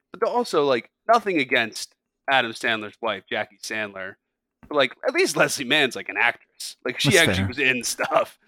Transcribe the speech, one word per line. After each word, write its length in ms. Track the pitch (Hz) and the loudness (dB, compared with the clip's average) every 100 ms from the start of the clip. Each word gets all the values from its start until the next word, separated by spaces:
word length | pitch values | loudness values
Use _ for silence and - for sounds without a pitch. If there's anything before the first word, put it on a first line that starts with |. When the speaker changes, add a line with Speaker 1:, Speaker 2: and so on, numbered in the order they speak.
| _ | _
Speaker 1:
but 120 | - 220 | -4 -2
also, 380 | 220 240 170 143 | -2 0 0 2
like, 240 | 123 - _ - | 0 -2 _ 2
nothing 300 | 233 208 175 | 2 2 0
against 560 | 139 127 113 - - _ _ _ - | 2 2 0 -4 -14 _ _ _ 0
Adam 220 | 135 117 | 0 0
Sandler's 460 | 110 123 113 104 - | -2 -2 -2 -4 -8
wife, 220 | 113 98 - | -6 -6 -6
Jackie 300 | 113 104 101 | -6 -6 _
Sandler. 520 | - 110 107 95 95 98 _ _ _ _ - | -10 -8 -8 -10 -14 -14 _ _ _ _ -4
But, 80 | 147 | 2
like, 200 | 131 - - | 2 2 -2
at 60 | |
least 240 | 277 359 151 | 0 0 2
Leslie 280 | 147 - 123 | 0 0 0
Mann's, 300 | 151 135 107 | 2 2 -2
like, 140 | 95 | -8
an 80 | 98 | 0
actress. 580 | 117 - _ - - - | 0 0 _ -16 -14 -8
Like, 160 | - 127 | -8 -2
she 120 | - | 4
Speaker 2:
That's 180 | 190 160 | 4 4
Speaker 1:
actually 60 | 92 | 2
Speaker 2:
fair. 40 | 98 | -2
Speaker 1:
was 120 | - | -2
in 240 | 135 131 | -2 0
stuff. 540 | - - - - 117 - | -4 -6 0 0 -2 -8